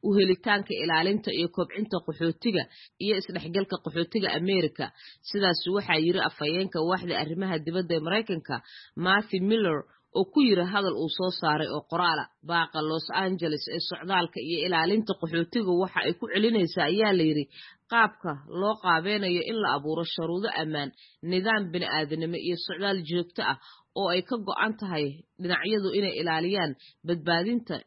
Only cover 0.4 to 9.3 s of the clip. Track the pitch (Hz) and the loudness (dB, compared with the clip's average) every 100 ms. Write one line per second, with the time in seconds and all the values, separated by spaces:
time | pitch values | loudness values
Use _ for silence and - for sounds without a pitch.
0.4 | - 202 202 - 156 160 175 208 208 131 | 4 0 0 -4 0 2 2 0 0 -2
1.4 | 170 - 175 190 214 190 - 151 165 160 | -2 -2 -4 -4 -4 -4 -4 -2 -2 0
2.4 | 240 185 131 - - _ 196 202 185 180 | 0 0 -2 -10 -20 _ 0 0 -2 -8
3.4 | 160 175 196 185 - 151 170 226 190 123 | -2 -2 -2 -4 -4 -2 0 0 0 0
4.4 | 175 190 160 - - - - - - 202 | 2 2 0 -2 -8 -8 -20 -20 -6 0
5.4 | 196 165 175 196 190 160 160 185 127 - | 2 0 0 -2 2 2 4 2 0 -2
6.4 | 151 170 190 170 160 185 180 160 151 165 | -2 -2 -2 -2 0 0 -2 -4 -2 -2
7.4 | 185 165 151 170 180 165 156 202 220 175 | -2 -2 -2 -2 0 0 0 -2 0 -4
8.4 | - 127 - - - - 175 196 214 | -4 -8 -8 -20 -16 -4 2 2 2